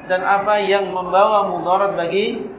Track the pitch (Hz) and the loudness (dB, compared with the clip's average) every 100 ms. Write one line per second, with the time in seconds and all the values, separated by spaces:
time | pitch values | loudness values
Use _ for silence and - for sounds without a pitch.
0 | - 185 180 202 196 208 196 202 190 185 | -4 -2 2 0 2 0 2 0 0 -4
1 | 180 185 214 208 185 175 165 190 196 170 | 0 4 4 4 0 -2 0 0 0 -2
2 | 170 185 226 233 - | -2 -2 -2 -4 -8